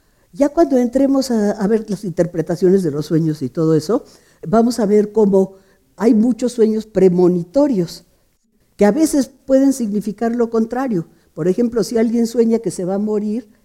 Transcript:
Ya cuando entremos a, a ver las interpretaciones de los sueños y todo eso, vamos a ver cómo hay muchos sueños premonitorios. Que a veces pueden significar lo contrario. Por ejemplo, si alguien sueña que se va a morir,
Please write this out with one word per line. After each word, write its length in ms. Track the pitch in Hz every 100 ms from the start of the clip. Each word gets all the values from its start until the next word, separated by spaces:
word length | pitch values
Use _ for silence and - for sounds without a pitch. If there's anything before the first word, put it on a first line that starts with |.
| _ _ _
Ya 160 | 175 285
cuando 300 | 311 320 262
entremos 520 | 247 262 277 269 254
a, 220 | 233 208
a 140 | 202 202
ver 220 | 220 220
las 160 | 185
interpretaciones 800 | 202 165 170 170 156 170 185 196
de 80 | 175
los 160 | 143 151
sueños 360 | 165 160 151
y 60 | 131
todo 260 | - 160
eso, 300 | 160 151 233 - _ _ _ 170
vamos 340 | 208 233 240
a 60 | 208
ver 260 | 208 208
cómo 420 | 214 208 190 190 - _ _ _ -
hay 180 | 208
muchos 380 | 220 233 226 247
sueños 340 | 240 220 220 214
premonitorios. 1160 | 190 190 180 180 180 170 277 294 214 170 - _ _ _ _ _ _ _ -
Que 60 | 202
a 60 |
veces 360 | 220 311 294 254
pueden 460 | _ - 269 269
significar 600 | 262 233 202 214 196 233
lo 140 | 240 233
contrario. 580 | 226 226 240 269 190 160 _ _
Por 140 | - 165
ejemplo, 360 | 185 240 233
si 140 | - 226
alguien 280 | 233 233 226
sueña 340 | 240 233 226
que 100 | 208
se 160 | - 180
va 80 |
a 40 | 196
morir, 540 | 214 214 214 214 - _